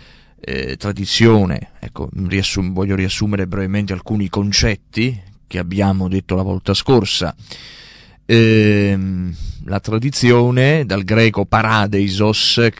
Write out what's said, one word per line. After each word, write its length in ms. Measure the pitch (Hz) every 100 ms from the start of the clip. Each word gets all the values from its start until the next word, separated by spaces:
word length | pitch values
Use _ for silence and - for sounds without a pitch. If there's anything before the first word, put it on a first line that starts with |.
| - - _ _
eh, 320 | - 65 65 67
tradizione, 920 | 101 98 98 - 113 110 95 71 - -
ecco, 300 | - - 71
riassum-, 600 | - 92 95 98 98 92
voglio 240 | 92 98 98
riassumere 500 | 92 - 107 101 92
brevemente 460 | 98 95 104 101
alcuni 360 | 92 - 107 98
concetti 880 | - 101 101 117 101 - - 120 117 92 - _
che 120 | 95
abbiamo 500 | 87 95 98 95 92
detto 260 | 95 -
la 80 | 92
volta 320 | 95 95 -
scorsa. 580 | 95 - 127 101 - 85 - - - - - - - - _ _
Ehm, 1080 | 117 113 110 104 104 101 98 95 92 90 82 - - -
la 120 | 98
tradizione, 1080 | - 110 131 139 123 120 120 123 131 156
dal 200 | 127 95
greco 400 | 95 110 113 101
paradeisos, 1160 | 98 110 110 110 101 101 101 95 107 107 - - 117 -